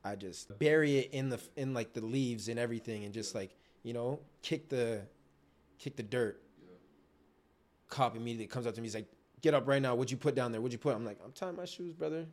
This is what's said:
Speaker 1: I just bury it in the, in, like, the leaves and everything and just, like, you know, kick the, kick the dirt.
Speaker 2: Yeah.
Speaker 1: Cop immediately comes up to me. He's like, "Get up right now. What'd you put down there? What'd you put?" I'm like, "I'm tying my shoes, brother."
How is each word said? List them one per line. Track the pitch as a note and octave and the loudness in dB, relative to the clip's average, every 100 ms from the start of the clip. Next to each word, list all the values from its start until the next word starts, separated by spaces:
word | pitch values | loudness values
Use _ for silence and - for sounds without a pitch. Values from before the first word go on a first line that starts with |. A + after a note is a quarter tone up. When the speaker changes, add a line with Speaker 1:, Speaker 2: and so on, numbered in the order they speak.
Speaker 1:
I | G2 G2+ | -6 -6
just | G2 F2 - G#2 | -8 -10 -14 2
bury | D3+ D#3 D3+ C#3 | 6 6 6 4
it | B2 | 2
in | C3+ C3+ | -2 -2
the, | A#2+ - - | -4 -6 -6
in, | C3+ | -2
like, | B2 A2 | -2 -2
the | A#2 | -4
leaves | A2 C3+ B2+ A#2 G2+ | -2 0 0 0 -4
and | A#2 | -2
everything | A#2+ A#2 A#2 G#2+ | 0 -2 -4 -6
and | G#2 | -6
just, | A2 G#2+ | -6 -6
like, | A2+ G2 - _ _ | -6 -6 -10 _ _
you | - | -6
know, | A#2+ B2 D3 - _ | -2 -2 -4 -10 _
kick | - D#3 - | -4 -4 0
the, | C3 A#2 G#2+ G2 _ _ _ _ _ _ _ | 0 2 0 -6 _ _ _ _ _ _ _
kick | C#3 - | -10 -8
the | |
dirt. | G#2+ B2 A2 - - - | -2 2 2 -2 -18 -20
Speaker 2:
Yeah. | - - - _ _ _ _ _ _ _ _ _ _ | -20 -20 -20 _ _ _ _ _ _ _ _ _ _
Speaker 1:
Cop | - B2 A2+ | 2 2 2
immediately | A#2 A#2 G#2+ | -6 -4 -4
comes | B2+ A#2 | -4 -4
up | |
to | A2+ | -4
me. | A2+ | -6
He's | |
like, | G#2+ G2+ - _ - | -6 -8 -16 _ 2
"Get | D#3 | 4
up | C#3+ B2 | 4 6
right | C#3 | 4
now. | C3+ | 4
What'd | A#2+ B2 | 2 2
you | C3 | 2
put | D3+ | 2
down | C3+ B2 | 2 0
there? | A2 | 0
What'd | B2 | -2
you | A#2+ | 0
put?" | D3 | 0
I'm | A2+ | 0
like, | A#2 G2+ | -4 -8
"I'm | G#2+ | -14
tying | - F#3 F3 | -8 -6 -6
my | F3+ | -8
shoes, | - F3 | -8 -10
brother." | E3 D#3 D#3+ E3 | -4 -2 -2 -6